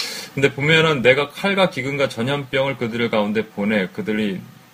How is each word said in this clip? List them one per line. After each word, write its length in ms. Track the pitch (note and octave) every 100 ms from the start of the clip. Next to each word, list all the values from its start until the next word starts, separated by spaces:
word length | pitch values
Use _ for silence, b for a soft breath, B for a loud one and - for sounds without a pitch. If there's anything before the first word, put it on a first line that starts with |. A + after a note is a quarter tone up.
| B B B C3+
근데 180 | C3+
보면은 480 | C3+ D3 D#3+ D#3+ C#3+
"내가 280 | A#2+ C3 C#3
칼과 400 | - G3 G3 F#3
기근과 400 | C#3 B2+ C#3 C3+
전염병을 680 | A#2+ B2+ C#3+ C3+ C3+ C3+ B2+
그들 320 | A#2 A#2 A#2
가운데 380 | A2 G#2 G#2+ G#2+
보내." 400 | - G2+ G#2+ F#2
그들이, 540 | - G2+ G#2+ G#2 F#2 - - -